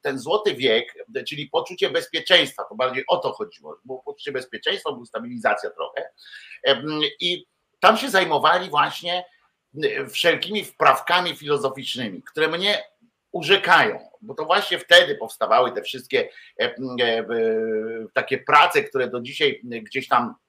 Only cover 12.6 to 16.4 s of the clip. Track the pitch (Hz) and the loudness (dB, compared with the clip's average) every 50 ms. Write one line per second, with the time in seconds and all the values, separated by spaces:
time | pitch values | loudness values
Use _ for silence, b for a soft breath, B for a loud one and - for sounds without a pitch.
12.6 | 190 202 208 - - - _ _ _ _ _ _ _ _ - 185 156 151 196 196 | -2 -2 -2 -2 -4 -10 _ _ _ _ _ _ _ _ -10 -8 2 2 2 2
13.6 | - - 175 160 131 107 - - - - _ _ - - 139 - 156 156 175 202 | 6 6 6 6 6 4 0 -4 -12 -18 _ _ -18 -14 -8 -8 0 0 2 0
14.6 | 196 - 180 - - - 170 175 180 165 143 - 113 107 - - 113 - 110 120 | 2 -2 -4 -6 4 8 8 8 8 8 0 -6 -6 -12 -4 -4 0 4 4 4
15.6 | 127 120 117 104 104 - - 127 117 - - 127 - B B B | 4 2 0 -6 -8 -8 -10 -12 -10 -2 0 0 0 B B B